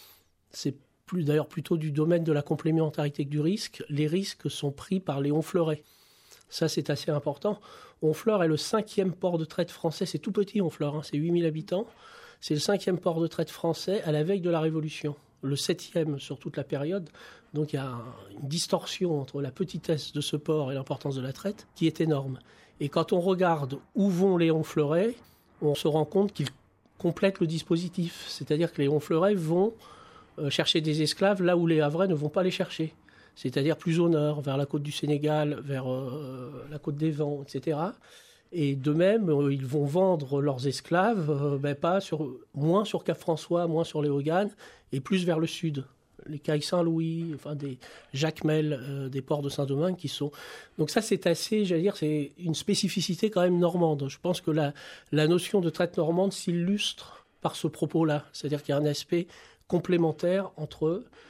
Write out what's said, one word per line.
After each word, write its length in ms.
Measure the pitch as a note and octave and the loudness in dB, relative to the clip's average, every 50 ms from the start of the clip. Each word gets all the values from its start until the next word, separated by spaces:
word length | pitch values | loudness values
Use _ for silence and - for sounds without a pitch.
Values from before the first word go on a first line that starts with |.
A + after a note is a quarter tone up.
| - - - _ _ _ _ _ _ _ | -20 -20 -20 _ _ _ _ _ _ _
c'est 260 | - - - D3 C#3 - _ _ _ _ _ | -12 -6 -6 -6 -6 -6 _ _ _ _ _
plus, 180 | - F3+ F3+ D#3+ | -6 -4 -2 0
d'ailleurs 240 | C#3+ D3 D#3 D3 - | 2 2 2 0 -2
plutôt 280 | - - - - F3 | -4 -8 -4 -2 -2
du 140 | E3 D#3 D#3 | -2 0 0
domaine 320 | C#3+ D3 D#3 D#3+ F3 E3+ E3 | 0 2 2 4 4 4 4
de 100 | D#3+ D#3 | 2 2
la 100 | D3 D3 | 0 0
complémentarité 840 | - D#3+ D3+ - E3 D#3 E3 D#3+ D3+ D3 - D3 D3 C#3+ - D3 | -2 -4 -2 0 2 2 2 2 0 0 -2 -2 -2 -2 -2 -4
que 60 | C#3 | -2
du 100 | D3 D3+ | 0 0
risque, 420 | D3 D#3+ G3 G#3+ - - - - - - | 0 0 0 -2 -4 -8 -12 -12 -8 -4
les 180 | D3 C#3+ D3+ | -2 0 0
risques 420 | D3+ D#3 F#3+ G3 - - - - D3 | 0 0 0 -2 -4 -6 -6 -6 -6
sont 220 | - - - C#3+ | -4 -4 -4 -4
pris 300 | C#3 - - - F#3+ F#3 | -4 -6 -6 -4 -4 -2
par 200 | F3+ - C#3 C#3 | -2 -2 -2 -2
les 120 | C#3 C#3+ D3 | 0 0 0
Honfleurais. 500 | D#3 D#3 - - F3 E3 D#3+ D#3 D3+ - _ _ _ _ _ _ _ _ - - - _ _ | 0 0 0 0 0 2 2 0 -4 -6 _ _ _ _ _ _ _ _ -20 -20 -20 _ _
Ça, 200 | - - E3 D#3 | -4 -2 -2 0
c'est 200 | - E3+ C#3+ - | 0 0 0 0
assez 220 | D3 C#3 - - | -2 -2 0 -2
important. 480 | D3+ D3 C#3+ D3+ C#3 - - G3+ G#3 - - - - - - - - _ | -2 0 0 -2 -4 -2 -2 -2 -2 -4 -6 -14 -20 -20 -20 -20 -8 _
Honfleur 440 | - D#3 D#3 - - A3 G#3+ F#3 F3 | 0 0 0 2 2 2 2 4 4
est 40 | D#3+ | 4
le 100 | D#3 D3 | 2 2
cinquième 540 | - - - A3 G#3 - - - F#3+ F#3 D#3+ | 0 0 0 0 0 0 0 0 0 0 0
port 260 | - - F3+ F3 E3 | 0 0 0 0 0
de 60 | D#3+ | -2
traite 280 | - - - E3+ E3 - | -2 -2 -2 -4 -4 -4
français, 340 | - - E3 D3+ - F#3+ | -4 -4 -4 -2 -2 -4
c'est 140 | F3+ - D3+ | -4 -4 -4
tout 100 | - A#3 | -4 -2
petit 300 | F#3+ G#3+ G3+ G3 - G#3+ | 0 0 0 0 0 0
Honfleur, 340 | F#3+ D#3 - - D3+ D3 C#3+ | 0 0 -2 -2 -2 -2 -2
hein, 60 | D#3 D3 | -4 -6
c'est 140 | - - | -4 -2
huit 160 | D3 D3+ E3+ E3+ | -2 0 2 2
mille 140 | F3 E3+ | 2 2
habitants. 420 | D#3+ D3+ D#3 D3+ - F3+ F#3 A#3 - - - - - - - - - - _ | 0 0 -4 -4 -2 -2 -2 -2 -4 -10 -18 -20 -20 -20 -20 -20 -20 -18 _
C'est 140 | - - D#3 | -4 -2 0
le 60 | D3+ | 0
cinquième 380 | - - G3+ F#3+ - - F#3 D#3+ | 2 2 2 2 2 0 -2 0
port 220 | - F#3 E3 E3 | 0 0 0 2
de 60 | E3 | 0
traite 220 | D#3+ - - E3 - | 0 0 -2 -4 -4
français 540 | - - - E3 D#3+ - - - F#3+ A3 - | -6 -4 -2 -2 -2 -2 -2 -2 -2 0 0
à 100 | E3 D3+ | 0 0
la 100 | D3+ D3+ | 2 2
veille 200 | E3 G3 G3+ E3+ | 0 0 0 0
de 80 | F3 | 0
la 100 | E3+ D#3+ | 0 2
Révolution, 560 | D#3+ D#3+ D#3 D#3+ D3+ D#3 - - - D3 C#3+ - - _ _ _ | 2 0 0 -2 -2 -4 -6 -6 -6 -6 -6 -8 -12 _ _ _
le 160 | - C3+ C#3+ | -4 -2 -2
septième 640 | C#3 - - F3+ E3+ - - - F3 D#3+ D#3 C#3+ C#3 | 0 0 -2 -2 -4 -6 -4 -2 0 0 0 -2 -4
sur 180 | - - C#3+ C3 | -6 -10 -12 -10
toute 200 | - F3+ - D3+ | -10 -8 -6 -6
la 60 | C3+ | -6
période. 440 | - D#3 C#3 C#3+ D#3 F#3 G3+ F3 D3 - - - - - - - _ - | -4 -4 -4 -2 -2 -4 -4 -6 -8 -14 -20 -20 -20 -20 -20 -16 _ -4
Donc 180 | D3 D#3 D3 - | -4 -2 -2 -2
il 40 | |
y 20 | C#3 | -4
a 180 | C3+ C3+ B2+ A#2+ A2+ B2 A#2 G#2 - - - - | -4 -6 -8 -10 -10 -12 -14 -16 -18 -18 -14 -10
une 80 | C#3+ | -8
distorsion 720 | C3+ D3 E3+ - - - E3+ - - - - F#3 F3 D#3+ C#3+ | -6 -4 -4 -2 0 -2 -2 -2 -4 -6 -2 -2 0 0 -2
entre 220 | C3+ - - C#3+ | -2 -4 -6 -6
la 100 | C#3 C3 | -6 -6
petitesse 640 | B2+ - G3 C#3+ - E3 - - E3 C#3+ - - - | -4 -4 -4 -4 -6 -4 -2 -2 -2 -2 -2 -4 -6
de 80 | D3 | -4
ce 160 | D3 - - | -4 -2 -4
port 340 | D3 D3 - D#3 D3+ C#3+ C3 | -2 -2 0 0 0 0 -2
et 40 | C3+ | -4
l'importance 420 | C3+ C3 - D3 - - C#3+ C3+ | -4 -4 -6 -6 -4 -4 -4 -4
de 60 | C3 B2+ | -4 -6
la 100 | C3+ C3+ | -6 -8
traite 340 | - - G3 G#3 - - _ _ | -6 -6 -6 -6 -8 -12 _ _
qui 120 | - E3 | 0 0
est 160 | D#3+ D#3 - E3+ | 0 2 2 2
énorme. 360 | D#3+ D3+ C#3 C3+ C3+ C3 - - - - - - - _ - | 2 2 2 0 -2 -6 -10 -12 -18 -20 -20 -20 -20 _ -6
Et 100 | D3+ C#3 | -6 -2
quand 240 | - E3+ D#3+ - - | 0 0 2 2 2
on 60 | F3+ | 2
regarde 580 | E3+ F#3+ F#3+ F3+ F#3 F3 E3 D#3 C#3+ C3 C#3 C#3 - _ - | 2 2 2 4 4 4 2 2 0 -4 -6 -8 -12 _ -2
où 160 | B3 G3 G3+ | 2 2 2
vont 260 | F#3 E3+ F#3+ G3 F#3 | 4 4 4 4 6
les 140 | E3+ E3 E3 | 6 6 4
Honfleurais, 640 | D#3 D#3 D#3 - - D#3+ D3+ C#3+ D#3 E3+ G3 A#3 A#3+ - - - _ _ _ _ _ - - | 4 2 0 0 0 2 2 4 4 2 2 2 0 -4 -12 -20 _ _ _ _ _ -2 0
on 120 | D3 C#3+ | 0 2
se 140 | C#3 - D#3+ | 2 2 2
rend 160 | D3 D#3 D3+ | 2 2 2
compte 300 | D3+ - G3 G3+ G3 - | 2 2 2 2 2 0
qu'ils 160 | - D3 C3+ - - _ _ _ _ _ _ _ - | -2 -4 -4 -6 -10 _ _ _ _ _ _ _ -2
complètent 420 | - E3+ D#3+ - - G3 G3 - | -2 -2 2 2 2 2 2 2
le 60 | F#3 | 0
dispositif. 800 | D#3+ E3 D#3+ - - F3 E3+ F3+ F3+ - - F3 E3+ - - - - | 0 0 -2 0 0 0 0 0 -2 -4 -4 -4 -4 -6 -8 -12 -12
C'est-à-dire 460 | - - C#3+ - D3+ D3+ E3+ D#3+ - | -12 -8 -4 -2 0 2 0 0 0
que 80 | - C#3+ | 0 0
les 60 | C#3 | 2
Honfleurais 460 | D3+ D3 C#3+ - E3+ D#3+ F3+ G3+ G#3 | 2 0 0 2 2 4 4 4 2
vont, 380 | F#3+ E3 D#3 E3 F3+ F#3+ A3+ A#3 - - - - - - - - - - - _ - | 2 2 2 2 4 2 2 0 -4 -12 -20 -20 -20 -20 -20 -20 -20 -20 -16 _ -6
euh, 120 | D3+ C#3 | -4 -2
chercher 320 | C#3 - D#3+ - - F3 D#3 | 0 0 2 2 2 2 2
des 180 | D#3+ D3+ D#3 | 2 2 2
esclaves 420 | D#3 D3+ - - F#3+ G3 G#3 F#3+ F3+ | 2 0 2 2 2 4 4 4 4
là 140 | F3 F3+ | 4 4
où 100 | F3 E3+ | 4 4
les 140 | E3 E3 D#3 | 4 4 4
Havrais 280 | D3+ C#3+ D3 E3 G3 F#3+ | 4 4 2 2 2 2
ne 60 | E3+ | 2
vont 140 | D3 D3 D3+ | 2 0 0
pas 140 | D3+ G3 F3+ | 0 0 0
les 80 | F#3 | 2
chercher. 420 | F3 - F#3 - - - - D#3 - - _ _ - - - - _ | 0 -2 -2 -4 -4 -4 -6 -6 -6 -12 _ _ -20 -20 -20 -20 _
C'est-à-dire 420 | - - C3 B2 D3+ C#3 D#3 D#3 D3+ | -8 -6 -4 0 0 2 2 0 0
plus 220 | - F3 D#3+ E3+ | 0 0 2 4
au 100 | E3+ E3+ | 4 4
nord, 320 | E3 D3+ D3 D3+ D3+ D3 C3+ | 4 4 2 2 0 -2 -2
vers 160 | C#3+ C3+ C#3 | -2 0 0
la 80 | C#3+ | 0
côte 160 | C#3 - D3+ C#3+ | 0 -2 -4 -4
du 100 | D3+ D3 | -4 -6
Sénégal, 680 | - - D3 D3+ C#3+ C#3+ D3+ D3+ D3+ D3+ D3 D3 B2 C3 | -4 0 0 0 2 2 2 2 2 2 0 -2 -4 -6
vers, 260 | C#3 C#3+ C3 B2+ B2+ | -6 -6 -4 -2 -2
euh, 760 | B2+ C3 C3+ C3 B2 D3+ D3 C3 C3 B2+ B2+ B2 C#3+ - - - | -4 -4 -4 -6 -8 -8 -10 -10 -10 -10 -12 -12 -12 -14 -14 -12
la 80 | D3+ D3 | -12 -8
côte 180 | - - C#3+ | -6 -6 -4
des 140 | C#3+ D#3 D#3+ | -2 0 0
Vents, 320 | D3+ C#3+ D#3 C#3+ D3 C#3 C3+ | 0 0 -2 -2 -4 -6 -8
et 40 | - | -8
cetera. 440 | - C#3 - E3 D#3 C#3+ D#3+ G3 B3 - - - - - - - - _ _ _ - | -8 -4 -2 -2 -2 -2 -2 -4 -6 -10 -16 -20 -20 -20 -20 -20 -20 _ _ _ -2
Et 200 | F3 D3 C#3 C#3 | 0 0 0 0
de 160 | C3+ B2+ D3 D3+ | 0 0 2 2
même, 380 | D#3+ F3 F#3+ G#3+ A3+ G#3 F3 | 4 6 4 4 4 4 2
euh, 220 | D3+ C#3+ C#3+ C#3 C#3 | 2 4 4 2 2
ils 140 | C#3 C3+ | 0 -2
vont 180 | B2+ C3 D3+ C#3+ | -2 0 0 0
vendre 560 | C#3 C#3+ F3+ F#3+ F#3+ F3+ D#3+ C#3+ C3 C#3+ C#3 | 2 2 4 4 4 4 2 0 0 0 0
leurs 280 | C#3 D3 C3+ B2 B2+ C#3+ | 2 2 0 0 -2 -2
esclaves, 600 | B2 - - - E3+ F3 F#3+ A3+ A#3+ G3+ D#3+ D3 | -2 -4 -2 0 2 2 4 4 2 2 0 0
euh, 300 | D3+ C#3 C#3+ D3 C#3+ C#3 | 0 0 0 0 0 0
ben, 160 | C#3 C#3+ C#3+ | 0 -2 -2
pas 260 | C#3 - E3 F3+ G3 | 0 0 0 2 0
sur, 280 | G3 - - D3 D3+ C3 B2+ B2+ - - - | 0 -2 -4 -4 -4 -6 -8 -10 -16 -12 -4
moins 300 | D3 C#3+ D#3+ E3+ G3+ A3 | 0 2 4 4 4 2
sur 180 | G#3 - E3+ - | 0 -2 -4 -2
Cap-François, 640 | - D#3+ - - - E3 D3+ - - E3+ E3+ F3 | -2 -4 -2 -2 -2 -2 -2 -2 0 0 0 2
moins 160 | E3+ D#3+ D#3+ E3 | 2 0 0 0
sur 180 | - - D#3 | 0 -2 -2
Léogâne, 500 | D3 D3 C#3 C#3+ C#3 D3+ E3 F3+ G#3 G#3 - - - - - - _ _ - | 0 0 0 0 0 2 2 2 0 0 -4 -10 -18 -20 -20 -20 _ _ -6
et 80 | C#3 | -6
plus 240 | - - G3+ F#3 F3+ | -2 0 0 2 2
vers 160 | E3+ E3 D#3 | 2 2 2
le 80 | E3 D#3+ | 0 -2
sud. 380 | - - - D#3+ D3 C#3 B2+ - _ _ _ _ _ - - - | -2 -2 -4 -4 -2 -4 -6 -10 _ _ _ _ _ -18 -14 -12
Les 100 | D#3 C#3+ | -12 -6
Cailles 240 | - - D#3 D3+ D3 | -2 0 0 0 0
Saint-Louis, 680 | - - F3+ E3+ E3+ E3 E3 E3 E3 E3 E3 E3 E3 D3+ | 0 2 2 2 2 2 0 0 -2 -2 -4 -4 -6 -8
enfin 220 | C3+ - D3 D3+ | -8 -8 -8 -8
des 220 | C#3+ C#3+ C#3 B2+ B2+ - - - - - _ - | -6 -6 -8 -8 -10 -14 -18 -20 -20 -16 _ -4
Jacmel, 640 | C3+ D3 D#3+ D#3 - - D#3 D#3 D#3 D3+ D3+ D3+ B2+ | -2 -2 -2 -2 0 0 2 2 2 2 0 -2 -4
euh, 280 | A#2 C#3 C#3 C#3 C3+ C3 | -6 -6 -6 -6 -6 -6
des 140 | B2+ C3+ C3+ | -6 -6 -2
ports 200 | - D3+ D3 C#3+ | -2 -2 -2 -2
de 60 | C#3 | -2
Saint-Domingue 480 | C#3 - C#3+ C3+ C#3 C#3 D#3+ F#3 F#3 | -2 -2 -2 0 0 0 0 0 -2
qui 100 | F3+ - | -4 -6
sont. 240 | C#3 - - C#3+ D3 - - - - - - - - _ - | -8 -6 -4 -6 -6 -6 -10 -16 -18 -18 -18 -20 -10 _ -4
Donc 120 | D#3+ D3 | -2 0
ça, 120 | - A#3 G#3+ | 0 0 0
c'est 240 | - G#3+ F3+ - | 2 0 0 2
assez, 380 | F3+ E3+ E3 - - A3 G#3+ G#3 | 2 0 0 0 0 0 2 2
j'allais 180 | F3+ F3+ D#3+ E3+ | 2 2 2 2
dire, 140 | G3+ G3 | 0 0
c'est 340 | - D#3+ D3+ D3+ D3+ C#3+ C#3 - - | 0 0 0 0 0 -2 -4 -8 -6
une 160 | F3 E3+ D#3 | -4 -4 -4
spécificité 760 | - - - G3+ - - F3+ - G3 D#3+ - F3 - - G#3+ | -2 0 0 0 2 0 0 0 -2 -2 -2 0 0 0 0
quand 120 | G#3+ F3+ | 2 2
même 180 | F3+ F3+ F3+ F3 | 4 4 4 4
normande. 480 | F3 E3+ E3+ F3+ E3+ D#3+ D3+ C#3 C#3 C3+ | 4 2 4 2 2 2 2 0 -2 -6
Je 100 | - - - | -6 -4 -2
pense 180 | F3 F3+ - | -2 -2 0
que 120 | - - D#3 | 0 0 2
la, 200 | D#3 D3+ C#3+ D3 - - - - - - _ | 2 2 0 -2 -6 -12 -18 -18 -20 -6 _
la 160 | - D3 D#3 | 2 4 4
notion 340 | D#3 E3+ F3+ F3+ - - G3+ | 6 4 2 2 2 0 2
de 80 | F3 E3 | 2 2
traite 280 | D3+ - F3+ E3+ - | 0 0 -2 0 0
normande 360 | - E3 D3+ E3 F3 F#3+ G3+ F#3+ | 0 0 2 2 2 2 2 0
s'illustre 920 | - - - E3+ F3 E3+ F#3 G3+ G3+ - - - - - - - - - _ _ _ | -2 -2 -2 -2 0 0 0 0 0 0 -4 -6 -8 -12 -20 -20 -20 -20 _ _ _
par 160 | - D#3 - | -6 -6 -4
ce 100 | - - | -2 -4
propos-là. 580 | D#3+ - - - D3+ - - E3 D#3 D3 D3 - - - | -4 -2 -2 -2 0 2 2 2 2 2 0 -4 -8 -12
C'est-à-dire 300 | - - C#3+ D3 C#3+ - | -10 -4 -4 -4 -2 -2
qu'il 100 | - C#3+ | 0 0
y 60 | C#3+ | 2
a 20 | |
un 60 | D3+ | 2
aspect 400 | D3+ D3 - - - - E3+ F3 - - - - - - _ _ | 2 0 -2 -2 -2 0 0 0 -2 -8 -20 -20 -20 -20 _ _
complémentaire 880 | - - F3 E3 - F3+ E3+ E3 D#3+ D3+ D#3 - E3+ F#3 G3 G3 F3+ - | -2 -2 0 2 2 2 4 4 2 0 0 0 0 2 0 0 -4 -6
entre 460 | - D#3 - - - D#3+ D#3 E3+ G#3 B3 - - - - - | -8 -8 -8 -4 -2 -2 0 0 -2 -4 -10 -18 -20 -20 -20